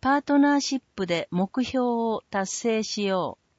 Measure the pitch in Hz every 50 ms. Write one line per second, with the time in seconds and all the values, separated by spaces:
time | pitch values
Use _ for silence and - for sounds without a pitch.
0 | - 254 277 285 285 - 285 285 285 285 285 285 269 - 285 262 _ _ _ -
1 | 196 175 175 165 - - - 175 190 196 _ - 254 - - 262 247 247 240 233
2 | 226 226 220 214 - _ - 202 190 190 - - - 233 220 220 220 - - 208
3 | 202 196 190 185 170 131 92 _ _ _ _